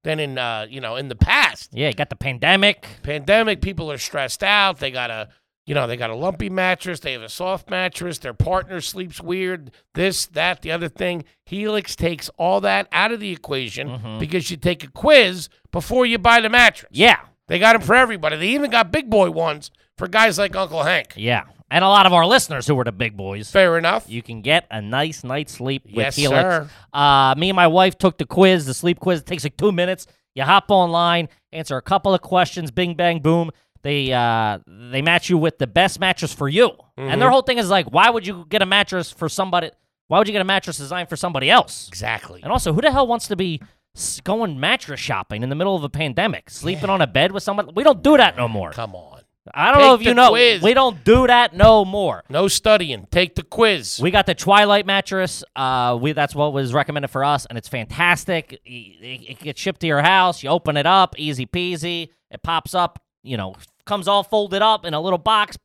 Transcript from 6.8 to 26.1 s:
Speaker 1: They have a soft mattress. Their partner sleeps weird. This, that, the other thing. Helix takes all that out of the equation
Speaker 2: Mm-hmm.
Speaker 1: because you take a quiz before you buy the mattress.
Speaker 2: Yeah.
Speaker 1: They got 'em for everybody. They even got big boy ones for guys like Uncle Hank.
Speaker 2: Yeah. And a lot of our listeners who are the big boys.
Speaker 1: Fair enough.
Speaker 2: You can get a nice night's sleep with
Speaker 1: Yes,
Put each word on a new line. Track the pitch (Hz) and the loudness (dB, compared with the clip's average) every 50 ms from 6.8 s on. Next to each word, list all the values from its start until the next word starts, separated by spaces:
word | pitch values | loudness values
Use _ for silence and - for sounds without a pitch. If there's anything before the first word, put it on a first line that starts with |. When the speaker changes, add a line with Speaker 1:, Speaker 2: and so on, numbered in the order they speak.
| - 180 170 - | -6 -12 -12 -10
Speaker 1:
They | - 143 | -10 -12
have | 131 120 | -12 -10
a | 110 110 | -12 -16
soft | - - 180 185 190 180 - - | -12 -8 -6 -6 -6 -8 -8 -8
mattress. | 190 185 185 180 - - 175 175 156 | -6 -6 -6 -6 -8 -8 -10 -10 -12
Their | - - 131 | -10 -12 -14
partner | 113 _ - 165 185 185 180 185 190 170 | -6 _ -4 -2 -2 -4 -4 -6 -12 -12
sleeps | - - - 190 185 175 147 - | -12 -12 -12 -12 -14 -14 -14 -16
weird. | 160 165 180 190 185 185 185 170 143 123 _ _ _ _ | -10 -8 -8 -6 -6 -6 -8 -10 -12 -20 _ _ _ _
This, | _ 156 180 190 180 - - - | _ -4 -4 -2 -2 -4 -8 -6
that, | - 143 160 180 175 - | -6 -4 -4 -4 -4 -6
the | - 156 | -8 -8
other | 160 170 170 160 | -8 -6 -6 -10
thing. | _ - 185 180 175 165 143 _ _ _ _ | _ -6 -6 -6 -6 -8 -10 _ _ _ _
Helix | - 170 196 208 214 214 208 190 - - | -14 -10 -8 -6 -4 -6 -6 -6 -8 -8
takes | - 165 170 170 143 - - _ - | -4 -4 -4 -4 -6 -12 -16 _ -4
all | 165 180 190 196 | -2 0 0 0
that | 190 196 196 196 196 _ | 0 0 -2 -2 -4 _
out | - 170 190 220 | -2 -2 -2 -2
of | 233 220 | -4 -6
the | 214 196 | -8 -10
equation | 175 160 - - 143 135 127 110 98 - 139 147 | -12 -12 -8 -8 -6 -6 -6 -8 -10 -12 -12 -10
Speaker 2:
Mm-hmm. | 123 123 107 113 110 110 | -10 -12 -12 -12 -8 -8
Speaker 1:
because | - 151 170 185 151 - | -8 -4 -4 -4 -4 -6
you | 175 | -10
take | 143 - 175 175 - - | -4 -4 -4 -4 -4 -10
a | 135 | -20
quiz | _ - - 233 302 269 226 180 185 180 151 - _ _ _ _ | _ -2 4 6 6 6 6 4 -2 -8 -14 -16 _ _ _ _
before | - 175 - - 240 254 247 | -10 -10 -8 -2 0 0 0
you | 240 233 | 0 0
buy | 226 180 233 233 233 | 0 4 4 4 4
the | 220 220 | 4 2
mattress. | 226 247 240 214 - - - _ | 2 4 4 4 2 0 -20 _
Speaker 2:
Yeah. | - 139 196 240 - - - _ _ _ _ - | 0 4 4 4 4 2 -2 _ _ _ _ -6
Speaker 1:
They | 165 175 | -2 2
got | 202 226 233 | 4 4 4
'em | 226 | 4
for | - 139 214 | 4 2 4
everybody. | 254 262 226 220 180 156 156 151 | 4 4 2 0 -4 -4 -4 -4
They | 156 170 202 | -2 -2 -2
even | 254 294 285 262 | -2 -2 -2 0
got | 233 233 220 165 | 0 0 0 0
big | - 320 285 233 | -2 -6 -4 0
boy | 220 208 190 175 | 2 2 2 2
ones | 160 160 165 160 151 151 147 - _ _ _ _ _ - | 0 -4 -4 -4 -6 -8 -12 -20 _ _ _ _ _ -12
for | 185 | -12
guys | 185 185 220 220 226 165 165 | -2 2 2 2 2 2 0
like | 202 190 - | -4 -2 -2
Uncle | 190 190 160 151 165 143 | -4 -6 -4 -4 -2 -2
Hank. | 156 180 156 - _ - | 0 0 -2 -4 _ -14
Speaker 2:
Yeah. | - 107 117 120 104 - - _ _ _ _ | -8 -2 -2 -2 -2 -4 -8 _ _ _ _
And | 139 165 185 | 0 2 4
a | 190 | 6
lot | 202 202 190 | 6 6 6
of | 185 | 6
our | 180 170 165 | 6 4 4
listeners | 185 247 262 - - 156 131 - 139 | 4 4 2 2 -2 -8 -8 -2 -2
who | 147 127 | -2 0
are | 123 | -2
the | 120 | -4
big | 101 92 120 113 104 | -6 -6 -8 -8 -8
boys. | 95 95 95 98 101 107 - | -10 -10 -10 -10 -10 -12 0
Speaker 1:
Fair | - 196 190 175 165 | 2 2 4 4 2
enough. | 165 165 165 196 226 - - | 0 0 -2 -2 -4 -6 -10
Speaker 2:
You | 113 117 | -14 -14
can | - - 117 110 | -12 -12 -16 -10
get | 101 135 156 175 - _ | -2 0 0 0 0 _
a | 110 110 | -12 -10
nice | 104 104 120 135 151 160 151 - - | -8 -4 -4 -4 -4 -4 -6 -12 -10
night's | 123 131 147 151 - - | -8 -8 -8 -8 -10 -12
sleep | - 120 131 139 - _ | -10 -6 -6 -6 -6 _
with | - 101 | -8 -4
Speaker 1:
Yes, | 113 - 139 | -4 -4 -2